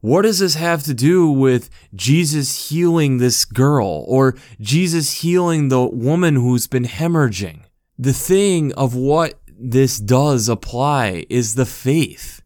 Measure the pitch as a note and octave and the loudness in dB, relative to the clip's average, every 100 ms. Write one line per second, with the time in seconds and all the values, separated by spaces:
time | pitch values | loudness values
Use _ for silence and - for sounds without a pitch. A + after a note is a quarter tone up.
0 | G#2+ D#3+ G#3+ F#3 F#3+ D3+ E3+ E3+ C#3+ B2 | 2 2 2 2 0 0 -2 -2 -2 0
1 | C3+ F3+ E3 C#3 C3+ B2 - - _ G2 | 2 4 4 4 2 2 -2 -20 _ -8
2 | G2+ D3+ E3 D3+ C3+ - - D3+ F3 E3 | 0 2 2 -2 -4 -6 -6 -2 0 2
3 | D3 B2+ B2 A#2+ - G#2+ C3+ D3 G2 D2+ | 0 2 0 0 -2 0 2 2 0 -4
4 | - C3 C3+ B2+ - - G#2 C#3+ F3+ E3 | -2 2 2 0 -12 -16 -2 0 2 0
5 | C#3+ - D#3+ F3+ F3 E3 C#3+ C3 B2+ B2 | -4 -4 0 0 2 0 2 2 0 -2
6 | A#2+ E3 F3+ C#3+ B2 B2 - B2+ A#2+ F#2 | 0 2 2 2 2 0 0 -4 -4 -4
7 | E3 E3 C3+ F#2+ F#2+ D#2 - _ _ - | -2 2 0 -2 -8 -10 -20 _ _ -6
8 | C3 C3+ - F#3+ G3+ F3+ D3 - C3 B2 | -2 -2 0 2 2 0 -2 -2 -2 -2
9 | C3 D3+ D#3+ - - F#2 B2 A#2+ C3 A2+ | 0 0 0 -6 -20 -14 -2 2 2 0
10 | G#2 B2+ D3 C3+ A2 A2+ - A#2+ C#3 C#3+ | 0 2 4 0 0 -4 -4 -4 -2 0
11 | A2+ F2+ - B2 A2+ A2+ C3 - B2+ D#3 | -2 -4 -4 -4 -2 -2 -4 -4 -2 0
12 | C#3+ - - - | -2 -6 -18 -18